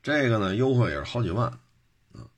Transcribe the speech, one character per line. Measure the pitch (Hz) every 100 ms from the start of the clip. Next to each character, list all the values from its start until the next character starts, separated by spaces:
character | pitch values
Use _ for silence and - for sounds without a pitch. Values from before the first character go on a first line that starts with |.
这 | - 147 127
个 | 113
呢， | 95 101
优 | 131
惠 | 123 104
也 |
是 | 71
好 | - 123
几 | 98
万 | 98 120 - _ _ _ _ _
啊。 | - -